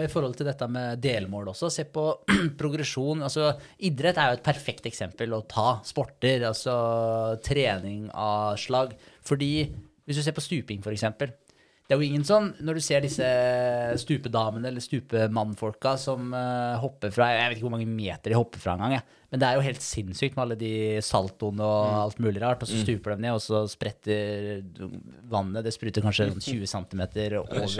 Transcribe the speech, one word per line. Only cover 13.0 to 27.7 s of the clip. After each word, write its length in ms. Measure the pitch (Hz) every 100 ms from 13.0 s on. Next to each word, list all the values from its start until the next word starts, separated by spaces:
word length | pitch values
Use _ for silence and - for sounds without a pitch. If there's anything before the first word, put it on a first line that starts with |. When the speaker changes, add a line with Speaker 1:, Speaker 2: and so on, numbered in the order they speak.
Speaker 1:
disse 240 | 143 - 127 127 123 123 123 120 120 117
stupedamene 720 | - 139 131 113 110 117 127
eller 100 | 123
stupemannfolka 1160 | - 127 - 113 110 110 107 101 107 - 131 131
som, 300 | 139 127 123
eh, 440 | 127 123 123 120 117
hopper 320 | 135 - 104
fra, 160 | 117 120 117
jeg 140 | 120
vet 80 | 110
ikke 80 | 120
hvor 60 | 113
mange 140 | 113
meter 400 | 110 98 78 104
de 60 | 101
hopper 220 | 92 -
fra 100 | 92 90
en 20 | 113
gang, 80 | 131
jeg. 80 | - - _
Men 80 | 127
det 60 | 131
er 80 | 135
jo 80 | 139
helt 160 | -
sinnssykt 540 | - - 95 95 135 135
med 60 | 120
alle 100 | 110
de 100 | 113 110 107 107
saltoene 560 | - 107 92 - 107 104
og 320 | 107 107 104
Speaker 2:
Mm. 80 | 104 107
Speaker 1:
alt 140 | -
mulig 180 | 113 101
rart, 220 | 117 123
og 60 | 117
så 80 | 110
Speaker 2:
Mm. 60 | 107
Speaker 1:
stuper 240 | 107 107 104
de 60 |
ned, 100 | 117
og 80 | 113
så 260 | - 107 104
spretter 960 | - 107 - 104 107 104 104 104 101 95 82 95 92 62 65 117
vannet, 340 | 107 95 107
det 100 | 113
spruter 280 | - 113 107
kanskje 300 | 104 98 104
sånn 80 | 95
tjue 260 | 135 120 95
centimeter 680 | 98 92 95 92 110 104 104
over 260 | - - 101